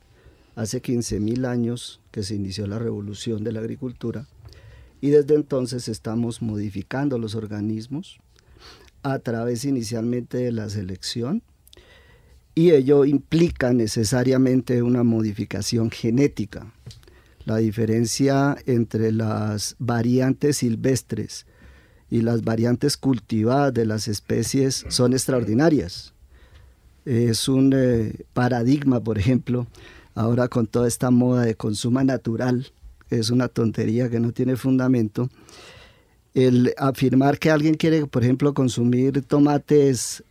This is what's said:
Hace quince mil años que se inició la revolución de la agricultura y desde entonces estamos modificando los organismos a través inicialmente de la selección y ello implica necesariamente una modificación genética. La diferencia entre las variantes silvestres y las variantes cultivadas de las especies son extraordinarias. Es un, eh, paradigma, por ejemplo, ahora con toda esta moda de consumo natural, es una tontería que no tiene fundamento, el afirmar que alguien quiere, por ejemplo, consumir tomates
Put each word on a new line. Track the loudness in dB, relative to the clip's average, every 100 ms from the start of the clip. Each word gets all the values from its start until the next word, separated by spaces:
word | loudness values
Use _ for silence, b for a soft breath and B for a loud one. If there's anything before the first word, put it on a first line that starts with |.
| b b b b b
Hace | -10 -6 -6
quince | -4 -4 -2 -4
mil | -2 -2
años | -4 -2 -4 -6 -10 -20 _
que | -10
se | -8 -6
inició | -6 -6 -6
la | -6
revolución | -6 -6 -10 -10 -6 -6
de | -6
la | -6
agricultura | -8 -10 -12 -8 -8 -10 -12 -20 b b b b b _
y | 2
desde | 4 4
entonces | 2 2 -2 -2 -4 -6
estamos | -8 -6 -4 -4 -4
modificando | -6 -4 -6 -6 -6 -4 -2 -2
los | -4
organismos | -6 -8 -6 -4 -6 -8 -12 -12 -18 _ b b b b b b _
a | -6 -4
través | -4 -4 -4 -4
inicialmente | -2 -4 -4 -4 -4 -4 -4 -4
de | -4
la | -4 -6
selección | -8 -8 -10 -10 -6 -4 -6 -8 _ _ b b b b b b b _
y | 2 6
ello | 6 6 4
implica | 4 2 0 2 2 2 0
necesariamente | 2 0 0 0 2 2 4 4 2 0 0
una | 2 2
modificación | 2 2 0 -4 -6 -6 -2 -2 -2
genética. | -2 -2 2 2 0 -10 -12 -16 -20 -20 b b b b b
La | -4 0
diferencia | 0 0 0 0 0 0 2 2 2 0 -2
entre | 0 0 0 0
las | 0 -2 -2 -4 -4 -6 -6
variantes | -2 0 2 2 2 0 0 0
silvestres | -2 0 0 -2 -4 -8 -8 -12 b b b b b b _
y | -2
las | 0 0
variantes | -2 0 0 0 -2 -2
cultivadas | -2 -2 -2 -2 0 2 0
de | 0
las | -2 -2 -4
especies | -8 -4 -4 -2 0 0 -2 -4
son | 0 2
extraordinarias. | 2 0 -2 0 2 2 2 -2 -10 -18 _ -20 b b b b b _ _
Es | -2 0 2 0 0
un, | 2 4 4
eh, | 2 2 -2 -6 -8
paradigma, | -2 0 0 2 2 2 0
por | 0 0
ejemplo, | 2 0 0 -4 -6 B B B B
ahora | -4 0 0 0
con | -2 -2
toda | 0 0
esta | 0 2
moda | 4 4 2
de | 0
consumo | -2 -4 -4 -2 0
natural, | 0 0 -4 -4 -2 -2 -4 _ -20 -20 -4
es | -2 0
una | 0 0
tontería | 0 -2 0 -2 0 -2
que | -2
no | -2
tiene | -2 -2 -2
fundamento, | 0 0 2 2 0 -2 -6 B B B B B B B B B _
el | 2 4 4 4 2
afirmar | -2 0 2 4 4 2
que | 2
alguien | 4 2
quiere, | 2 2 2 0
por | 0
ejemplo, | 2 2 0
consumir | 2 0 0 2 2 2 0
tomates | 0 4 4 2 4 4 4 2 -4 -10 -4